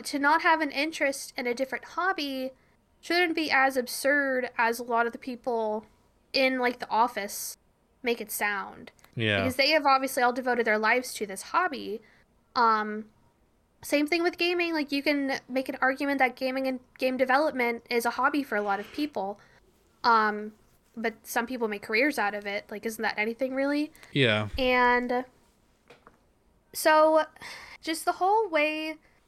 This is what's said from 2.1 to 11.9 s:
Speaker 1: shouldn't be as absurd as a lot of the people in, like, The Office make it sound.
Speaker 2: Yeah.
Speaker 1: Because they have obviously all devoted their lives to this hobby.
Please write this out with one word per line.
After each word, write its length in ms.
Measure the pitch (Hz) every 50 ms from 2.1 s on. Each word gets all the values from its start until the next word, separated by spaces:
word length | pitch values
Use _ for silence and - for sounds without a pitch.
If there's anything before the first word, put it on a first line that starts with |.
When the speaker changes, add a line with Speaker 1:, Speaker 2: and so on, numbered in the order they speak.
| 381 330 285 277 269 262 254 262 262 _ _ _ _ _ _ _ _ _
Speaker 1:
shouldn't 340 | - - 339 349 359 330 320
be 160 | 339 311 -
as 280 | - 269 269 277 262 254
absurd 720 | 240 - - - - 269 294 285 277 269 262 254 247 233 - -
as 200 | 226 226 240 247
a 40 | 240
lot 220 | 247 233 233 233
of 60 | 233
the 60 | - -
people 680 | - 262 240 233 - 254 233 226 220 214 214 220 - - _ _ _ _ _ _ _ _ -
in, 240 | 269 262 262 262 254
like, 220 | 247 247 247 -
The 100 | - -
Office 680 | 202 220 240 247 - 208 202 208 - - - - - - _ _ _ _ _ _ _ _
make 180 | - 277 - 240
it 100 | 208 214
sound. 640 | - - 208 208 202 196 190 208 - - 240 - - _ - _ -
Speaker 2:
Yeah. 220 | 120 110 110 104 98
Speaker 1:
Because 180 | - 262 247
they 140 | 277 269 294
have 160 | 320 302 277
obviously 360 | 277 269 262 269 262 - 269
all 120 | 247 247 240
devoted 320 | 262 247 254 240 240 226
their 120 | 226 214 214
lives 360 | 220 214 240 254 247 - -
to 100 | - 214
this 160 | 202 190 - -
hobby. 580 | - - 330 370 339 269 220 196 196